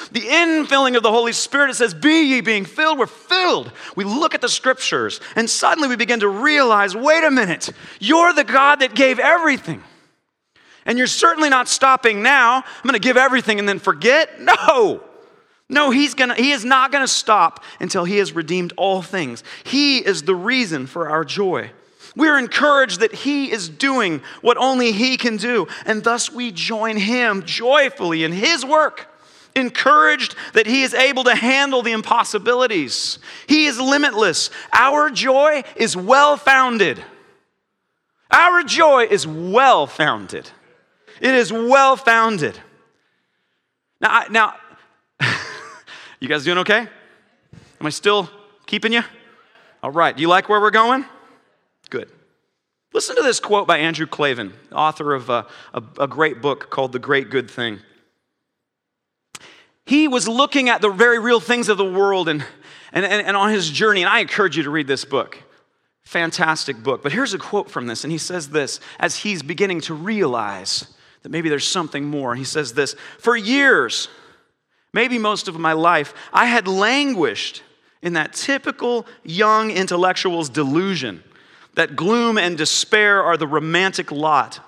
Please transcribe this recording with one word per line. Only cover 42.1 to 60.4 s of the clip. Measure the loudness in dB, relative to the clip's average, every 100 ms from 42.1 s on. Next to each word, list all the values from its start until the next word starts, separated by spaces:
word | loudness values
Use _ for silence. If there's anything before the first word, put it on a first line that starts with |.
| 2 2 0 -4 -8 -20 _ _ _ _ _ _ _ _ _ _ _ _ _
Now, | 2
I, | 2 2
now, | 0 0 -2 -20 -20 _ _ _ _
<laughs> | -2 -2 -8 -16 -20 -20 -20 -20 -20 -12
you | -4
guys | -2 0
doing | -2
okay? | 2 0 0 -14 _ _ _ _ _ -20 _ _
Am | -10
I |
still | -2 0 0 -2 -12 _ _ -8
keeping | -6 -2
you? | -2 -4 -14 _ _ _ _ _ _
All | -6
right. | 0 0 2
Do |
you | 2
like | 2 2
where | 2
we're | 4
going? | 4 2 0 -4 -18 _ _ _ _ _ _ _
Good. | -12 -12 _ _ _ _ _ _ _ _
Listen | -8 -4 -2
to |
this | -2 -2
quote | -2 -2 0
by | 0
Andrew | 0 -4 -8
Klavan, | -2 -2 -2 -8 -14 _
author | -4 -2 -2 -6
of | -4 -2
a, | -4 -4 -18 -14
a, | -14 -14 -6
a | -6
great | -2 -2 -2
book | -4 -6 -8
called | -6 -6
The | -6
Great | -2 -2 0
Good | -6 -6
Thing. | -8 -8 -8 _ _ _ _ _ _ _ _ _ _ _ _ _ _ _ -20 -20 -20 _ _ 0
He | 2 2
was | 0 -2
looking | 0